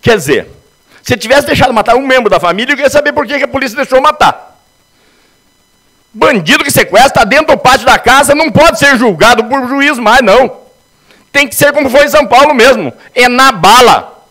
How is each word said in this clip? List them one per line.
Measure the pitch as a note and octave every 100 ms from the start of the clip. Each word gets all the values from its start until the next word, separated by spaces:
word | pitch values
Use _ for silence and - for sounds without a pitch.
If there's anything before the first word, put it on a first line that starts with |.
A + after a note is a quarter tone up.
Quer | - A3+
dizer, | C#3+ A#2+ E2 - _ _ _ _
se | - B3
tivesse | A3 C4+ C4
deixado | - C4+
matar | A3+ G3+ A#3+
um | C4+
membro | C4 A3
da | F#3
família, | F3 F#3 B3+
eu | C#4
queria | C#4
saber | D4 D4
por | C#4+ B3
que | C#4
que |
a | C4+
polícia | C4 C4 A#3+
deixou | C4+ B3+
matar. | D4+ D4+ E3+ - - _ _ _ _ _ _ _ _ _ _ _ _ _ _ _ _
Bandido | G#3+ B3 A#3+ D#3 D4
que | -
sequestra | - G#3 F#3+ C#4 C#4
dentro | A3 C4+ D#4 C#4+
do |
pátio | B3+ C4 A#3+
da | G#3+
casa | - C4 C#4
não | D4 D#4+
pode | A3+ D#4+ D#4+
ser | C#4+ C4
julgado | A#3+ D#3+ G#3 A#3
por | A3 C4+ B3
juiz | C#4 C#4+ C4
mais, | G#3+ B3
não. | A3+ G#3+ B3 - _ _ _ _ _ _ _
Tem | C#4+ C#4
que | -
ser | C#4+
como | C#4+ C4+
foi | C4 C#4+
em |
São | D4+ A#3+
Paulo | A#3+ D4
mesmo. | C#4 A#3+ A#3 D3 - -
É | - B3
na | B3 C4+
bala. | A3 F3+ A#3+ A#3+ C3+ - - _